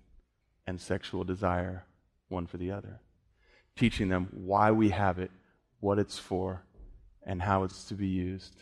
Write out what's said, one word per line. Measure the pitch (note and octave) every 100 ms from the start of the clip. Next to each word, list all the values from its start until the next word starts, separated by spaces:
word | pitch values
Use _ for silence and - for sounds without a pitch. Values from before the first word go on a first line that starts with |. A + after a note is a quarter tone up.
| _ - _ _ _ _ -
and | F2+
sexual | - F#2+ - F#2
desire | F2+ F#2 G2 F2+ F#2 F#2 - _ _ _ -
one | F#2 F2
for | F2
the | F2+
other. | G2 G2 F#2+ _ _ _ _ _ _ _
Teaching | - A#2 - G2
them | F#2 F#2
why | G2+ F#2 G2 G#2+
we | A2 G#2+
have | F#2+ G2 F2+
it, | F#2 - _ _ _ -
what | G2+ G2+
it's | G2+ -
for, | - F#2 F#2 F#2 - - - - - _
and | - F#2
how | G2 G2
it's | F#2+ - -
to |
be | G2+ G2
used, | F#2 F2+ F#2+ - -